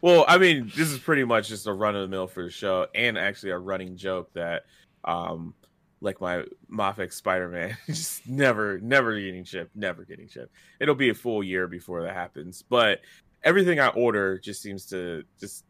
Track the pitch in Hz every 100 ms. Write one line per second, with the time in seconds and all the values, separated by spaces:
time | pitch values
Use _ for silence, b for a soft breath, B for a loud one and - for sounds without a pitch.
0 | 170 175 151 175 185 156 113 - 160 139
1 | - 151 123 113 107 107 107 98 104 101
2 | 95 95 92 - 87 - 101 92 90 -
3 | 120 107 95 98 101 87 92 95 92 92
4 | 95 92 87 90 85 85 - b b _
5 | - 85 85 85 82 - _ _ _ _
6 | 101 95 92 87 - - _ 107 98 98
7 | 90 - - 92 90 87 85 113 - 160
8 | 165 - - 131 139 110 104 95 110 139
9 | 120 107 98 92 87 95 85 104 101 87
10 | 95 80 - - 62 b b b 143 139
11 | 131 110 123 110 98 92 90 87 - 87
12 | 85 95 90 - 82 90 - 123 113 95
13 | b b _ _ - 180 180 160 131 -
14 | 120 107 95 95 - 101 104 98 - 95
15 | 90 82 - _ 101 - _